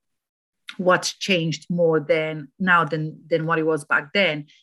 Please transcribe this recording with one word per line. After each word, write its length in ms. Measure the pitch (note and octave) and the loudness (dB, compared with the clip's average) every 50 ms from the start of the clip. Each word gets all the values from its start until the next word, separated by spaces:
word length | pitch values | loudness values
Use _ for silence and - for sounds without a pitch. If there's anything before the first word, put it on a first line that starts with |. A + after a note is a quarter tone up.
| _ _ _ _ _ _ _ _ _ _ _ _ _ - - | _ _ _ _ _ _ _ _ _ _ _ _ _ -16 -10
what's 360 | - F#3+ F3+ F3+ F3 F3+ - - | -2 2 2 2 2 2 -2 -8
changed 520 | - - - G3 E3+ E3 E3 D#3 - - - | -6 -4 -2 0 0 0 -2 -4 -6 -6 -6
more 300 | F3 F3 F3 E3 D#3+ D#3 | -2 2 2 4 2 2
than 480 | D3 D3 E3+ D#3+ D#3 D#3 D#3 D#3 D3 - _ - | 2 2 0 0 0 -2 -6 -8 -12 -14 _ -6
now 260 | F#3+ F#3 F3+ E3+ E3 | 0 2 2 2 2
than, 380 | D3 E3 D#3+ D#3 D#3 - - - | 2 -2 -4 -4 -6 -8 -10 -6
than 200 | D#3 E3+ D#3+ D#3+ | -2 -2 -2 0
what 120 | D#3+ E3 D#3+ | 0 0 0
it 80 | D#3 | 2
was 180 | D#3 D#3+ D3+ D3 | 0 0 -2 -2
back 280 | - D3 C#3+ D3+ D3 | -2 -2 -2 -2 -2
then 340 | - G3+ G3 F3 D3+ D3+ D3 D3+ _ _ | -2 0 0 0 0 -2 -6 -10 _ _